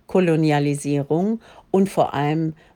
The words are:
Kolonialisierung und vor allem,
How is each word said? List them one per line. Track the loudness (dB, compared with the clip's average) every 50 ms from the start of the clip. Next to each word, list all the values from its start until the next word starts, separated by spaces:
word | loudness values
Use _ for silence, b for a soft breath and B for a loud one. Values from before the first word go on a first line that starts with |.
| B -2
Kolonialisierung | 0 2 2 2 2 2 2 2 2 2 0 0 -2 -4 -4 -4 -2 -2 -2 -2 -2 0 0 -2 -4 -6 B B B B B _
und | 0 0 0 2
vor | 2 0 0 0 0
allem, | -2 -2 0 0 -2 -2 -4 -6 b b b b